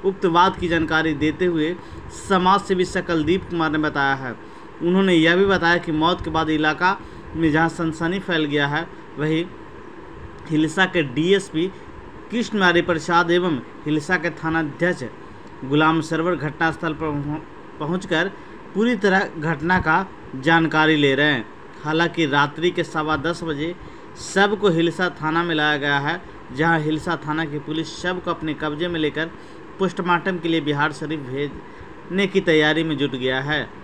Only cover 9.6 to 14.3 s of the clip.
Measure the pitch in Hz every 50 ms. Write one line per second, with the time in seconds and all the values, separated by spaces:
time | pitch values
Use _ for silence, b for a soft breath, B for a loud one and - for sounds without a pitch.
9.6 | - - - - - - - - - - - - - - - - - - 165 151
10.6 | 156 156 - 196 190 185 185 185 156 135 120 139 160 180 196 196 196 - - 160
11.6 | 170 185 185 B B B B B - - - - - - - 240 220 - 220 208
12.6 | 190 180 170 170 165 180 175 160 147 - 175 170 175 165 175 180 175 185 156 123
13.6 | 113 - - - - 151 151 156 147 - 185 175 156 170